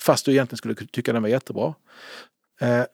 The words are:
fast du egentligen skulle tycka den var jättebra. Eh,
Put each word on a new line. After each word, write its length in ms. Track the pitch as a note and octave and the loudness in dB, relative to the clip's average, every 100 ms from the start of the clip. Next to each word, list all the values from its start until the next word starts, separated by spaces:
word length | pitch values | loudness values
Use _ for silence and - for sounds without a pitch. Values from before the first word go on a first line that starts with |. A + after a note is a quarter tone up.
fast 240 | - B2 - | 2 2 4
du 60 | |
egentligen 260 | C3+ B2+ A#2 | 2 2 -4
skulle 180 | A2+ A2 | -8 -8
tycka 380 | - - A#2+ | -6 -4 -2
den 80 | A#2 | 0
var 80 | G#2+ | 0
jättebra. 440 | B2+ - - C3+ D#3 _ - - - - _ _ _ | -2 -2 -4 -4 -4 _ -20 -20 -20 -20 _ _ _
Eh, 220 | A#2+ A#2+ B2 | 0 0 0